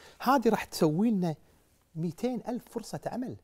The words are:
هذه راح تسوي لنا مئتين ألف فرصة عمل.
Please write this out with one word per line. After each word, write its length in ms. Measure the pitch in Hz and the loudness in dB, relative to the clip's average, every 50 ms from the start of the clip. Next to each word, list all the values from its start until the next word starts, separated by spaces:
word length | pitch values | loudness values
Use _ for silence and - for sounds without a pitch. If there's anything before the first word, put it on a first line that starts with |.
| - - - - | -20 -20 -14 -2
هذه 280 | - 240 269 277 220 233 | 2 4 4 4 6 4
راح 140 | 214 - - | 2 2 0
تسوي 480 | - - - 180 156 151 170 214 240 | -4 0 2 2 4 4 4 2 2
لنا 240 | 220 190 180 170 147 - _ _ _ _ _ _ _ _ _ _ - | 2 2 0 0 -2 -6 _ _ _ _ _ _ _ _ _ _ -8
مئتين 460 | 160 165 175 151 - - 247 254 226 - | -6 -4 -4 -4 -4 -4 -4 -2 -4 -6
ألف 160 | 208 247 226 - - | -6 -6 -8 -8 -8
فرصة 300 | - 233 208 - - 147 - | -10 -10 -8 -8 -8 -8 -8
عمل. 300 | - - 226 262 214 117 101 | -6 -6 -6 -6 -8 -10 -12